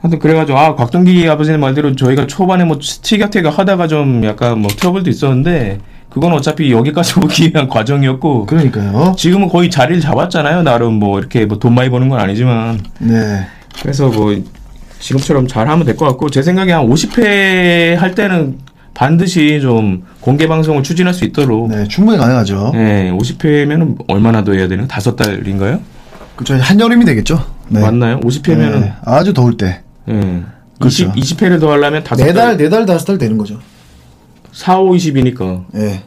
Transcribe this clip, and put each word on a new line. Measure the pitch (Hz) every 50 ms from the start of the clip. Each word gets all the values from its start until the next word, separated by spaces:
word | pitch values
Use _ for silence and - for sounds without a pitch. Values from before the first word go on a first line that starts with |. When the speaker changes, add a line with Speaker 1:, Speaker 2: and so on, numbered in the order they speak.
Speaker 1:
하여튼 | - 170 170 151
그래가지고, | - 156 160 160 156 147 135
아, | 135 151 160 147
곽동기 | - 123 117 - 175 180 180 185 180 170
아버지님 | 160 151 147 151 156 160 156
말대로 | 143 131 135 147 147 143 135
저희가 | 131 139 127 135 139 139
초반에 | 139 - - 190 180 185 185 180
뭐 | 165 156 139
티격태격 | - - - - - - 220 202 190 202 208 214 175 151 147
하다가 | - 190 190 196 180 175
좀 | 160 156 151 147 135 127 117 113
약간 | 107 107 - 123 120 117 110
뭐 | 107 101
트러블도 | 104 - - 180 175 190 185 -
있었는데, | 117 - 143 139 131 127 135 175 180 147 123 101 98 104 - - - - - -
그건 | - 135 156 175 170
어차피 | 147 131 156 151 - 160 135
여기까지 | 131 151 120 143 151 175 170 175 -
<laughs> | 180
오기 | 185 151 - - 160 160 160
위한 | 160 139
과정이었고. | 131 - 117 107 117 143 143 139 131 131 131 - 160 139 117 104
Speaker 2:
그러니까요. | - 156 165 151 127 - 107 101 101 98 113 151 185 185
Speaker 1:
지금은 | - - 165 180 196 202 175
거의 | - 175 175 175
자리를 | 180 - 123 - 175 180
잡았잖아요. | 156 143 - 120 156 180 - 170 147 143 160 180 165
나름 | 147 120 117 120 117 110
뭐 | 107 104 101 98 98
이렇게 | 98 131 - 127 110
뭐 | 104 107 101
돈 | - 120 117
많이 | 127 127 131
버는 | 123 123 127 131
건 | 135 120
아니지만. | 101 95 98 107 123 127 120 113 113 117 113 107 92 - - -
Speaker 2:
네. | - 113 113 113 110 107 104 98 95 92 - - - - - -
Speaker 1:
그래서 | - 143 139 135 139
뭐 | - 110 107 107 107 104 98 - - - - - - - - - - - -
지금처럼 | - - 120 135 139 - 160 139 127
잘하면 | 127 - - 110 143 151 170 160
될 | 131 110
것 | - 160
같고, | 143 127 127 151 147
제 | 131 135
생각에 | 135 170 180 190 190 185
한 | 175 160 139
오십 | 113 127 160 - 214 - 240
회 | 233 208 202 202 196 190 185 185 180 175 170 170 170 165 170
할 | 170 180 185 180
때는 | - 208 196 185 175 151 135 127 - - - _ _ - - -
반드시 | - 123 139 160 170 190 185 180 185 151 151 151 147
좀 | 135 131 117 113 107 104 92 92 92 - - -
공개 | - 123 135 147 156
방송을 | 160 160 160 156 156 156 143
추진할 | 135 - 165 165 180 180 175
수 | 180 -
있도록. | - - - 147 131 110 107 117 113
Speaker 2:
네, | 110 104 104 104
충분히 | - - 196 220 220
가능하죠. | 180 131 117 127 127 110 95 98 98 101 117 -
Speaker 1:
네, | 113 113 110 104 101 95 90
오십 | 90 92 113 127 - - -
회면은 | 156 147 147 143 143 147 165 165 147 120 - -
얼마나 | - 92 101 - 113 117 110 101
더 | 101 98
해야 | 95 92 90
되나요? | 92 92 117
다섯 | 131 - - 101 120 110
달인가요? | - 127 107 98 95 98 98 98 98 98 101 135 - - - - - - - - - - - -
Speaker 2:
그쵸, | - 127 - 139
한여름이 | 131 127 135 190 208 233 233 240 240 240
되겠죠. | 185 135 110 101 - 156 160 - - - - -
네. | - - 107
Speaker 1:
맞나요? | 104 107 113 120 123 120 120 139 -
오십 | 117 131 147 -
회면은. | - 160 151 156 147 143 135
Speaker 2:
네, | 110 98 - - -
아주 | - 120 143 180 196 196
더울 | 131 127 120 113
때. | - 101 92 87 - - - - - -
Speaker 1:
네. | - 113 107 98 95 90 87 85 - - - - - _ -
Speaker 2:
그렇죠. | - 135 135 - 180
Speaker 1:
이십, | 92 101
이십 | 107 139 - 170 - 214
회를 | 185 180 165
더 | 156 156
하려면 | 147 143 147 147 151 156 -
다섯 | - 123 123 127
Speaker 2:
네 | 151 175
달, | - -
Speaker 1:
달. | 240 220
Speaker 2:
네 | 160 147 151
달, | 190 226 220
다섯 | 190 180 165 -
달 | - 196 190
되는 | - 110 110
거죠. | 110 104 98 104 113 - - _ - - - - - - - - _ _ _ _ _ _ -
Speaker 1:
사, | - - - 185 185 185
오, | 190 185 180
이십이니까. | 180 180 156 139 135 127 127 120 - 92 92 92 92 90 -
Speaker 2:
네. | - 107 107 104 98 92 -